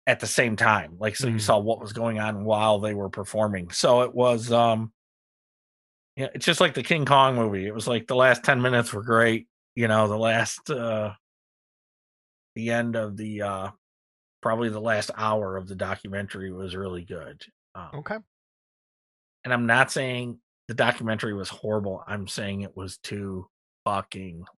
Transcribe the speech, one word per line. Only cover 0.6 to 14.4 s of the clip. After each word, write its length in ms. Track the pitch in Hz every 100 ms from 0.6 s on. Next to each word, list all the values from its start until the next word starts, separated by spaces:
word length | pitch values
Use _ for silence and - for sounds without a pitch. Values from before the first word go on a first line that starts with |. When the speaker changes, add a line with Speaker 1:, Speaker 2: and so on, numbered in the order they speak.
| 110 104 80 87
Speaker 1:
Like, 160 | 107 -
so 120 | 131
you 80 | 110
Speaker 2:
Mm. 60 |
Speaker 1:
saw 160 | 104 107
what 200 | 104 113
was 140 | 107
going 260 | 113 117 107
on 240 | 107 101
while 360 | 110 107 110 104
they 140 | 107
were 160 | 101 95
performing. 640 | - 92 110 107 95 85
So 300 | - 147 120
it 120 | 123
was, 380 | 120 123 117 120
um, 400 | 120 117 110 113 - _ _ _ _ _ _ _ _ _ _ _ -
yeah, 120 | 135
it's 120 | - -
just 140 | 165
like 140 | 180
the 100 | 139
King 220 | - 165 139
Kong 300 | 139 135 123
movie. 300 | 110 98 98
It 80 |
was 140 | 110 127
like 200 | 117 -
the 80 | 127
last 280 | 131 120
ten 180 | - 131
minutes 300 | 127 120 117
were 120 | 104
great. 440 | 117 113 117 113 - _ _ 120
You 120 | 117
know, 200 | 110 107
the 100 | 107
last, 520 | 113 113 107 - -
uh, 440 | 135 117 110 107 - _ _ _ _ _ _ _ _ _ _ _ _ _ 113
the 160 | 117
end 240 | 117 117 113
of 200 | 107 101
the, 280 | 107 104
uh, 260 | 101 95 98 - _ _ _ _ _ _